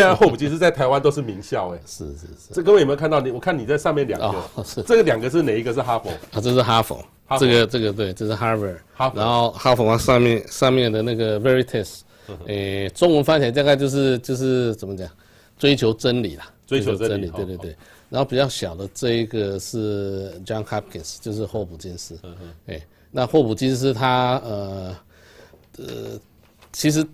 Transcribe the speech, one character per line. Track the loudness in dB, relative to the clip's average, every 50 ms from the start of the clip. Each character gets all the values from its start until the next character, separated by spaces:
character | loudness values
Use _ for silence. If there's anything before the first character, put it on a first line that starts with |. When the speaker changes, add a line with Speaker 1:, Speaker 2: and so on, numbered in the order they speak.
| 8
Speaker 1:
翰 | 8 6
霍 | 6 6 4
普 | 4
金 | 2 -2 -4
斯 | 0 2
在 | 2 2
台 | 2 2 2 2
湾 | 2 2
都 | 2 2
是 | 0 0
名 | -2 -6 -8 -10
校 | -10 -6 -4 -4 -4 -4 -6
哎。 | -10
Speaker 2:
<laughs> | -14
是， | -16 -16 -14 -12 -12 -12
是， | -14 -16 -18
是。 | -20 -20 -20 -10 -6
Speaker 1:
这 | 0 4
各 | 6 8
位 | 8
有 | 6 4
没 |
有 | 2
看 | 0 0 2
到？ | 2 2
你， | 2 0
我 | -4 -4
看 | -2 -2 -2 -2
你 | -2
在 | -2 -2 0
上 | 0 0 0
面 | 0 0 -2
两 | -2 -2
个， | -2 -2 -2 -4 -6 -8 -10
Speaker 2:
哦， | -10 -10
是。 | -8 -8 -8
Speaker 1:
这 | 0 4 6 6
个 | 6
两 | 6 2 0
个 | 0 0
是 | 0 2 2
哪 | 2 2 0
一 |
个 | 0 -2
是 | -2 -2
哈 | -2 0 -2 -2
佛？ | -2 -6
Speaker 2:
啊， | -8 -10 -12 -10 -6 -4
这 | -2 2
是 | 2 4
哈 | 4 4 4 2
佛。 | 2 2 -2 -10 -12 -18 _ _ _
Speaker 1:
哈 | -4 0 2
佛。 | 4
Speaker 2:
这 | 6
个， | 6 6 4 4
这 | 0 -2
个， | -2 -2 -2
对， | -2 -4 -4
这 | -4 -4 -4
是 | -4 -4
哈 | -2 0 0 0 0
佛。 | -2 -4 -8 -10 -14 _ _
Speaker 1:
哈 | -4 -2 -2
佛。 | -2 0
Speaker 2:
然 | 0 2
后 | 2 2 2 0
哈 | 0 0 2 2 4
佛 | 4 4
它 | 4 2
上 | 2 4 4 4 6
面， | 6 4 4 2 -2 -6
上 | -4 0 2 2 4
面 | 4 2 2
的 | 0 0 -2
那 | -2 -2
个 | -2 -2 -2 0 0
Veritas， | 2 2 2 2 2 0 -2 -4 -4 -6 -10 -16 -20 _ _ _ _ -18
Speaker 1:
嗯 | -16 -14
哼。 | -10 -8
Speaker 2:
诶， | -6 -4 -4 -4 -4 -4 -4 -6
中 | -2 2 2 4 4
文 | 4 4
翻 | 4 2 2
起 | 2
来 | 2
大 | 2 2
概 | 4 4 4
就 | 4 2 0
是， | 0 0 2 2 0 0
就 | -2 -4 -4
是 | -2 0 0 0 0 0 -2 -2
怎 | -4 -8 -10
么 | -10 -10
讲？ | -12 -12 -16 _ _ _ _ _ _ _ _ 0
追 | 2 2 4
求 | 4 4 2 2
真 | 2 0 0 0 0 0
理 | -4 -6
啦。 | -10 -14 -20 -20 _ _
Speaker 1:
追 | -4 -2 -2
求 | 0 0 -2
真 | -2 -2 -2 -2 -2
理， | -4 -6
Speaker 2:
追 |
求 |
真 |
理， |
Speaker 1:
好， | -6 -8
Speaker 2:
对， | -8
对， | -8 -8 -10
对。 | -12 -14 -14
Speaker 1:
好。 | -16 -20 -20 -20 -20 _ _
Speaker 2:
然 | -4 -4
后 | -2 0
比 | 0
较 | 0 0 0
小 | -2 -4 -8 -8 -8
的 | -8 -12 -12
这 | -8 -4 -2 0 0
一 | 0 -2 -2
个 | -4 -4 -4 -2 -4 -6
是 | -8 -8 -6 -4 -4 -4 -4 -4 -4 -6 -6 -8 -8 -10 -12 -14 -10
John | -8 -6 -6 -6
Hopkins， | -6 -6 -6 -6 -8 -12 -16 -14 -14 -16 -12
就 | -10 -8
是 | -6 -6 -6
霍 | -6 -6 -6 -8
普 | -8 -10 -14
金 | -16 -14 -14
斯。 | -14 -14 -16 -18 -18 -18
Speaker 1:
嗯 | -20 -20 -18
哼。 | -20 -20 -20 -20 _ -14 -14
Speaker 2:
哎， | -14 -14 -18 _ _ _ _
那 | -6 -4 -2 2
霍 | 4 4 4
普 | 4 2
金 | 0 0 0 0
斯 | 0 0 0 0
他， | 0 0 0 2 2 2 0 0 -2 -4
呃， | -6 -8 -8 -8 -8 -8 -10 -10 -10 -12 -14 -18 _ _ _ _ -20 -20 -20 -20 -20 -20 -20 _ _ -20 -18
呃， | -16 -14 -12 -12 -12 -12 -12 -14 -16 _ _ _ _ _ _ _ -20 -16
其 | -8 -2 0 2
实 | 2 2 0 -2